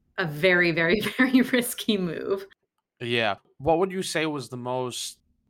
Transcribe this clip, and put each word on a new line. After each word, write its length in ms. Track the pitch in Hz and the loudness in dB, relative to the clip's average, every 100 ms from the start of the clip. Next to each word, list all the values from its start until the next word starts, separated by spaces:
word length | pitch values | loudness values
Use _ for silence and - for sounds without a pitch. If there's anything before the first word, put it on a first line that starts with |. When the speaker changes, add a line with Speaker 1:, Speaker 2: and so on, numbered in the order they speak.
| _ - | _ -6
Speaker 1:
a 80 | 170 | -6
very, 460 | 147 185 180 175 | 0 4 4 4
very, 280 | 160 165 208 | 2 2 2
<laughs> 180 | 208 - | 0 0
very 240 | 254 262 | 4 4
risky 560 | 247 247 247 - - 202 | 4 2 0 -4 -2 0
move. 480 | 180 - - 196 - _ _ _ _ - | -2 -4 -4 -4 -6 _ _ _ _ -10
Speaker 2:
Yeah. 360 | 120 120 110 95 _ - | -4 0 0 -2 _ -6
What 180 | 139 160 | 0 2
would 140 | 190 | 2
you 100 | 185 | -2
say 240 | 180 165 156 | -4 -2 -2
was 240 | 147 120 | -4 -8
the 80 | 127 | -10
most 640 | 123 127 127 113 - - _ _ | -6 -4 -4 -6 -10 -14 _ _